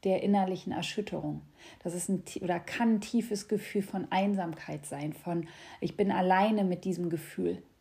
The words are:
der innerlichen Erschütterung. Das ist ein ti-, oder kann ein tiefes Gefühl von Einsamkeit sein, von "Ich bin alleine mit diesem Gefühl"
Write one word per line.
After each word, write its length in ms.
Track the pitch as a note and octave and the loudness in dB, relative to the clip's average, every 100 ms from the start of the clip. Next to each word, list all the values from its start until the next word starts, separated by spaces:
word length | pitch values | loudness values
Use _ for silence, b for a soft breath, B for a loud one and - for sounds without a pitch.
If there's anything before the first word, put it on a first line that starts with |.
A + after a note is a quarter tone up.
der 180 | G3 F#3 | 2 2
innerlichen 500 | - G3+ F#3 F3+ - | 4 4 4 -2 -4
Erschütterung. 680 | F3+ E3+ - G#3 E3 D3+ D3+ - B B B | -4 -4 -4 -4 -4 -4 -6 -10 B B B
Das 120 | F3 | -6
ist 140 | F3 F3 | -4 0
ein 160 | F#3+ | -2
ti-, 160 | - - | -2 -6
oder 180 | F3+ F3 | -2 -2
kann 340 | - - A#3 | -2 0 4
ein 60 | A3 | 4
tiefes 480 | G#3 A#3+ G#3 G#3 - | 2 0 0 -4 -2
Gefühl 340 | G#3 - G#3 | -2 0 -4
von 300 | G3 G3 F3 | -2 -4 0
Einsamkeit 760 | F#3 G3+ G3+ E3+ D#3+ - D3+ D3 | 2 2 2 -2 -6 -8 -8 -8
sein, 260 | C#3+ D3+ | -6 -6
von 360 | D3+ - E3+ D#3+ B B B | -6 -2 -2 -4 B B B
"Ich 160 | E3 - | -6 0
bin 160 | G3 | 2
alleine 500 | F#3+ F#3 F#3 G#3 A3 | 4 4 6 6 4
mit 220 | F#3+ F3+ | 2 0
diesem 260 | F#3+ F3 F3 | -2 -2 0
Gefühl" 520 | D#3+ - - F3+ F3 - _ | -2 -6 -2 -2 -2 -8 _